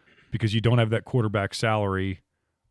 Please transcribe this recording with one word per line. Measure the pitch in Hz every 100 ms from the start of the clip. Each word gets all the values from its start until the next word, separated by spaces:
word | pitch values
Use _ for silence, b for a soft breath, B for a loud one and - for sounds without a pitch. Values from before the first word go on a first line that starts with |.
| b b b
because | - 110
you | 113
don't | 117 120
have | 110
that | 110 -
quarterback | 127 107 101 98
salary | - 117 107 101 95 95 90 _ _ _ _ _